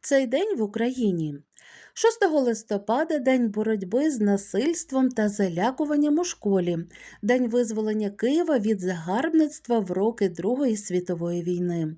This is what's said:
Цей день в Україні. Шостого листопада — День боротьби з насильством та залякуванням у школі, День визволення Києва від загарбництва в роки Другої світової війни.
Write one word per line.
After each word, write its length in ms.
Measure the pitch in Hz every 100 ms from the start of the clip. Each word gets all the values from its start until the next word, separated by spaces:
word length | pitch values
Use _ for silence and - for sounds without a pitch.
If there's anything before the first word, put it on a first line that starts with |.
Цей 260 | - 277 262
день 300 | 262 415 349
в 40 |
Україні. 760 | 208 208 233 254 220 175 156 143 - _ - - - -
Шостого 380 | 453 440 392 302
листопада — 800 | 247 220 - 202 202 233 320 311
День 300 | 254 262 233
боротьби 600 | 208 214 220 190 226 311
з 80 | 262
насильством 920 | 208 202 - 190 269 330 - 262 262
та 200 | - 214
залякуванням 880 | 202 196 170 214 262 302 294 294 294
у 40 |
школі, 540 | 349 - 208 196 175 170 165 - - -
День 280 | 208 247 247
визволення 600 | 233 233 220 214 214 208
Києва 500 | 202 226 302 330 277
від 200 | 208 208
загарбництва 1000 | 180 180 160 202 330 320 302 - - 233
в 120 | 185
роки 380 | 180 208 233 196
Другої 480 | 170 175 254 285 214
світової 680 | 208 180 180 175 170 175
війни. 520 | 170 175 180 170 156